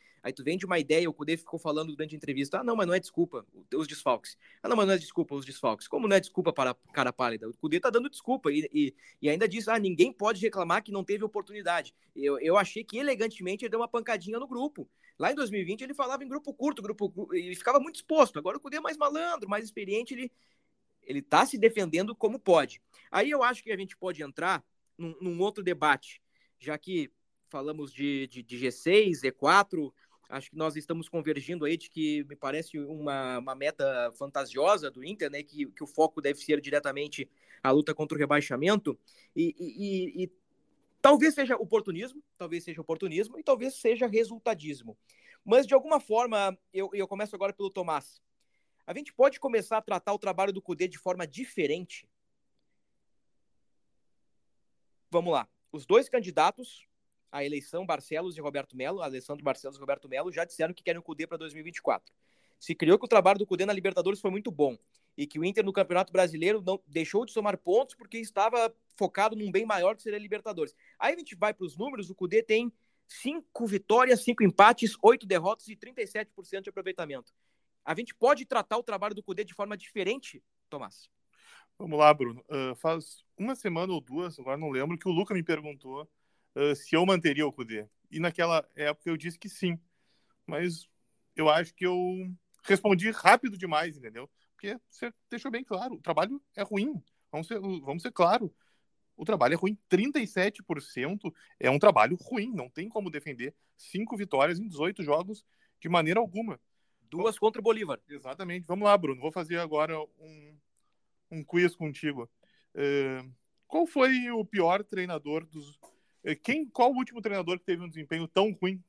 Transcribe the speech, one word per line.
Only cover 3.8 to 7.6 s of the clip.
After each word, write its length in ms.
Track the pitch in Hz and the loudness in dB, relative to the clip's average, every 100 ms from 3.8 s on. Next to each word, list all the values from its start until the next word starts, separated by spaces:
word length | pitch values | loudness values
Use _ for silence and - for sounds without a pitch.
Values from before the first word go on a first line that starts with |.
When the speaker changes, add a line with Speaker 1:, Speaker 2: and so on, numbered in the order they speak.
| 147 | -4
Speaker 1:
desfalques." 500 | 151 143 117 - - _ - | -2 0 0 -2 -20 _ -10
"Ah, 60 | - | 0
não, 80 | 226 | 2
mas 100 | 196 | 4
não 80 | |
é 40 | 190 | 2
desculpa, 360 | 156 - 160 143 | 0 -4 -4 -6
os 100 | 135 | -10
desfalques." 400 | - 123 - - | -4 -2 -2 -4
Como 220 | - 220 | -2 4
não 80 | 196 | 2
é 40 | |
desculpa 320 | - - 165 | 2 -2 -2
para 220 | 139 127 - _ | 0 -2 -2 _
cara 200 | 147 123 | -2 -2
pálida? 360 | - 123 110 113 | 0 -2 -2 -10
O 80 | |
Kudê 220 | - | -8